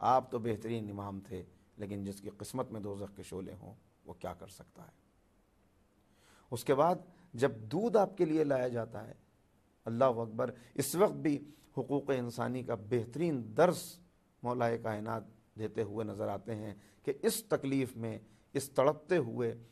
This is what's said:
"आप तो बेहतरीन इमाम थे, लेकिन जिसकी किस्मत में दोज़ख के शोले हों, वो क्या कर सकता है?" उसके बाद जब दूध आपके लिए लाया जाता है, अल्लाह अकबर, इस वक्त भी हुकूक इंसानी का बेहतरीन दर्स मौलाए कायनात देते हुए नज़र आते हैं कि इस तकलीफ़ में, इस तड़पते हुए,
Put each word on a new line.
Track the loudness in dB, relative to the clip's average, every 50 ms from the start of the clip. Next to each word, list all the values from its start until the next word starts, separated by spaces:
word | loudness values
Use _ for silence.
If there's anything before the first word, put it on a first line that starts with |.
"आप | 4 6 6 6 4 2
तो | -2 -2
बेहतरीन | 0 0 -2 -2 -2 -4 -4 -4 -4 -6
इमाम | -6 -6 -6 -6 -8 -10
थे, | -10 -10 -10 -10 -10 -12 -18 _ _ _ _ -10
लेकिन | -8 -6 -6 -4 -4
जिसकी | -6 -6 -8 -10 -12
किस्मत | -12 -12 -10 -6 -4 -4 -4 -4
में | -6 -8
दोज़ख | -6 -6 -6 -6 -8 -10 -12
के | -14
शोले | -12 -10 -10 -10 -10 -10
हों, | -12 -14 -16 -18 -20 -20 _ _ _ _ -18
वो | -18 -14 -10
क्या | -10 -10 -10
कर | -10 -14 -18
सकता | -20 -20 -20 _ -20 -20
है?" | -20 -20 -20 _ _ _ _ _ _ _ _ _ _ _ _ _ _ _ _ _ _ _ _ _ _ _ _ _ _ _ -20 -20 _ -8
उसके | -8 -2 0 2 4
बाद | 6 6 4 4 0 -4 -14 -20 -20 -20 -12 -2
जब | 0 0 0 0 -2 -8 -4
दूध | -2 0 2 4 4
आपके | 4 4 4 2 2 2
लिए | 4 4 4 4
लाया | 4 2 2 2 0
जाता | 0 -2 -4 -4 -6 -10
है, | -12 -12 -16 -18 _ _ _ _ _ _ _ _ _ _ _ _ -8
अल्लाह | -2 2 4 6 6
अकबर, | 4 2 -2 -4 -2 -2 -2 -2 -4 -8 -16 -8 -4
इस | -2 -2 2 4
वक्त | 6 6 6 4
भी | 2 2 2 2 0 -2 -8 -20 -20 -18 -10 -6
हुकूक | -4 -2 0 0 0 2 2
इंसानी | 0 2 0 -2 -2 -2 -2 -2 -2 -2 -2
का | -2 -4
बेहतरीन | -4 -2 0 0 0 0 0 -2 -2 0 0 0 0 -2 0 4
दर्स | 6 6 6 6 2 -4 -12 -14 -18 -20 _ _ _ _ _ _ _ -4
मौलाए | -2 0 2 2 2 2 0
कायनात | -2 -2 -4 -4 -4 -4 -4 -6 -6 -10 -18 -20 _ _ -10 -6
देते | -6 -4 -2 -2
हुए | -4 -2 -2 -4 -4
नज़र | -4 -4 -4 -2 -2
आते | -4 -4 -6 -6
हैं | -6 -6 -6 -10 -12 -14 -16 -20 _ _ -4
कि | -4
इस | -2 0 0 0 0 0 -2 -2
तकलीफ़ | -2 0 0 0 0 0 0 -2 -4 -6
में, | -6 -6 -6 -8 -12 -18 -20 _ _ _ -6
इस | -6 -6 -2 2
तड़पते | 4 6 6 4 2 2 2 2
हुए, | 2 2 0 -2 -2 -2 -2 -2 -6 -12 -20